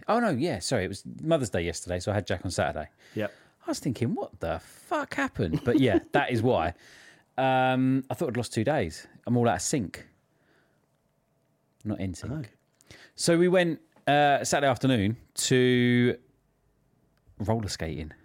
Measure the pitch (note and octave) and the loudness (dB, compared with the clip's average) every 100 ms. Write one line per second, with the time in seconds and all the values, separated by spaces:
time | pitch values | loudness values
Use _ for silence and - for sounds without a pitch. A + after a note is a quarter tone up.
0 | - A3+ A#3 B2 E3+ G#2 - B2 F#2 F#2+ | -2 0 0 0 -2 -2 -2 -2 -2 -6
1 | - - D#3 D#3+ A#2 F#2 E2+ D#2+ - F2 | -14 -8 0 0 0 -2 -2 -4 -6 -4
2 | G#2+ G#2 F#2 F#2 F#2+ F#2+ E2 D#2 D2+ _ | -2 -2 -2 -4 -4 -2 -2 -4 -10 _
3 | - G#2+ G#2 - _ _ - C#4+ D#3 G#2+ | -12 -6 -6 -8 _ _ -10 -6 -4 -2
4 | A#2+ C4+ - - E2 E2 - - - D#4 | -2 -4 -8 -8 -6 -6 -8 -20 -6 -6
5 | C#4 - C4+ - F#2 D3+ - B2 B2+ G2 | -4 -4 -4 -2 -2 -2 0 2 4 2
6 | - C#3+ C#3 A#2+ B2 G2 E2 - - - | 2 0 0 0 2 2 0 -6 -14 -20
7 | - - _ - C3 C3 B2+ C3 C3 C3+ | -20 -20 _ -2 0 2 2 2 2 0
8 | C3 B2 D3+ A#2 A#2 A#2+ A2+ D3+ F2 - | -2 -4 -4 -4 -4 -2 0 0 -2 -6
9 | - - - A#2+ A#2 E2 - D3+ F#2 - | -16 -12 -2 2 2 0 -2 -2 -4 -10
10 | - _ _ _ _ _ _ _ _ _ | -18 _ _ _ _ _ _ _ _ _
11 | _ _ _ _ _ _ _ _ G#2+ - | _ _ _ _ _ _ _ _ -8 -6
12 | F#2+ F2 A2+ D3+ A#2+ _ _ _ - - | -6 -6 -8 -8 -10 _ _ _ -20 -20
13 | - - - E3+ F3+ F#3 F3 D#3 _ _ | -20 -4 2 4 4 4 2 -2 _ _
14 | - D3 D3 C3 - E3+ C#3 A#2+ C3 B2 | 2 4 4 4 2 2 2 2 2 4
15 | G2 A#2+ - - - C3 B2+ B2 B2 A#2+ | 2 -2 -8 -4 2 4 4 4 4 4
16 | B2 - _ _ _ _ _ _ _ _ | 2 0 _ _ _ _ _ _ _ _
17 | _ _ _ - G#2 A2+ G2+ - D#2+ C#2 | _ _ _ -6 -2 -2 -2 -6 -6 -6
18 | D#2 - | -10 -14